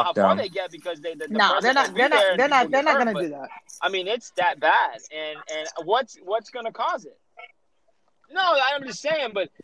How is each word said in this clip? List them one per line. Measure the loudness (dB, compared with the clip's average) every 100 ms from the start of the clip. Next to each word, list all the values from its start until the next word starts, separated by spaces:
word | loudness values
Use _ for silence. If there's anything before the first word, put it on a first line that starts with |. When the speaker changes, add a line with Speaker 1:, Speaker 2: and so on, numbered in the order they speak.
Speaker 1:
how | 6
far | 4 4
Speaker 2:
lockdown. | 4
Speaker 1:
they | 0
get | -6 -8
because | -8 -10 -8
they, | -10
the, | -10 -6
the |
Speaker 3:
No, | 2 2 4
they're | 2
Speaker 1:
president | 2
Speaker 3:
not. | 2
Speaker 1:
will |
be | 2
Speaker 3:
They're | 4
not. | 4
Speaker 1:
there | 4
and | 4
Speaker 3:
They're | 2
not. | 4
Speaker 1:
people | 2
Speaker 3:
They're | 2
Speaker 1:
get | 2
Speaker 3:
not |
Speaker 1:
hurt, | 2
Speaker 3:
gonna | 2
Speaker 1:
but, | -2
Speaker 3:
do | -4
that. | -8 -14 -16 -20 -6
Speaker 1:
I | -4
mean, | -4 -4
it's | -6 -6 -2
that | 0 2
bad. | 4 4 2 -4 -14 -10
And, | -10 -10 -10 -10
and | -8 -8 0
what's, | 0 0 -8
what's | -6 -6 -6
gonna | -10 -10
cause | -6 -4 -6 -10
it? | -20 _ -20 -20 _ _ _ _ _ _ _ _
No, | -2
I'm | 2 2 2 0 -6
just | -8
saying. | -4 -2 -2 -4
But | -6 -8